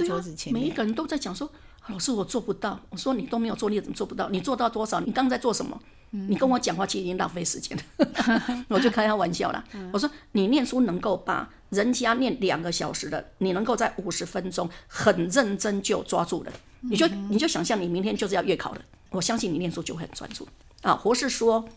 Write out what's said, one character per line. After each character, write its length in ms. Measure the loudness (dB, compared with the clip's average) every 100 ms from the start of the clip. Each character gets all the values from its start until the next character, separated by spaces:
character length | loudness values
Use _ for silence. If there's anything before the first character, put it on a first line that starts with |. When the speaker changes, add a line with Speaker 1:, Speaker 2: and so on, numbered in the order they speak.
| -2
Speaker 1:
桌 160 | -2
子 120 | -6 -8
前 180 | -2
面。 80 | -2
Speaker 2:
对 60 | 0
啊， 20 |
每 0 |
一 40 |
个 100 | -2
人 100 | -2
都 120 | -2 -2
在 120 | -4
讲 180 | -4 -6
说 160 | -8 -10 -20 -16 -10
：“老 120 | -4
师， 100 | 0
我 140 | 0
做 160 | 0 -2
不 140 | -2
到。” 260 | -4 -4 -6 -10
我 60 | -6
说 180 | -2 -2
：“你 100 | -2
都 120 | -2
没 120 | -2
有 60 | 0
做， 140 | 0
你 120 | 0
怎 80 | -2
么 40 |
做 140 | -6 -6
不 80 | -4
到？ 140 | -2
你 100 | -2
做 160 | 0 0
到 140 | 0
多 160 | 0 -2
少？ 160 | 0
你 60 | 0
刚 180 | 2 2
刚 40 |
在 80 | 2
做 160 | 2
什 120 | 0 -2
么？ 120 | -8 -14 -20 -12
Speaker 1:
嗯。 140 | -6 0
Speaker 2:
你 80 | 2
跟 120 | 4
我 80 | 4
讲 160 | 2
话 140 | 0 -2
其 120 | -2
实 40 |
已 40 | -2
经 100 | -2
浪 120 | -2
费 140 | -2
时 160 | -2 -2
间 180 | -4 -8
了。” 840 | -6 0 2 2 2 2 0 -4
<laughs> 40 | 0
我 100 | 4
就 100 | 4
开 160 | 4 4
他 80 |
玩 200 | 4 2
笑 180 | 0 -2
啦。 100 | -2 -8
Speaker 1:
嗯。 160 | -12 -4
Speaker 2:
我 80 | -2
说 100 | -2 -4 -2
：“你 160 | 2 4
念 180 | 4 4
书 160 | 2
能 160 | 2 0
够 160 | 0 0
把 320 | 0 -2 -4 -12 -2
人 220 | 2 2
家 220 | 2 2
念 240 | 4 2 2
两 220 | 0 0
个 100 | -2
小 220 | -2 -2
时 160 | -4 -6
的， 240 | -6 -8 -2
你 120 | 0
能 140 | 2 0
够 100 | 0
在 180 | 0 -2
五 120 | -6
十 160 | -4 -4
分 240 | -6 -4
钟 200 | -2 -4 -8 -12
很 400 | 2 4 4 4
认 300 | 4 4 0
真 240 | 0 0
就 200 | 0 0
抓 200 | 0 0
住 220 | 0 -2 -6
了， 60 | -14 -20 -12
你 160 | -2 2
就， 100 | 2
Speaker 1:
嗯 40 |
哼。 160 | 2 0
Speaker 2:
你 60 | 2
就 80 | 2
想 180 | 0
象 180 | 0 0
你 60 | 0
明 140 | 0
天 140 | 0 0
就 100 | 0
是 100 | 0
要 80 |
月 120 | 2 0
考 180 | -2
了， 80 | -10 -14 -20 -6
我 120 | -2
相 160 | 0 0
信 160 | 0
你 40 | 0
念 120 | -2
书 140 | -4
就 100 | -6
会 80 | -8
很 100 | -8
专 180 | -10 -10
注。” 180 | -12 -14 -18 -20 -2
啊， 120 | 2 2
或 180 | 2
是 160 | 2 0
说， 380 | 2 2 2 0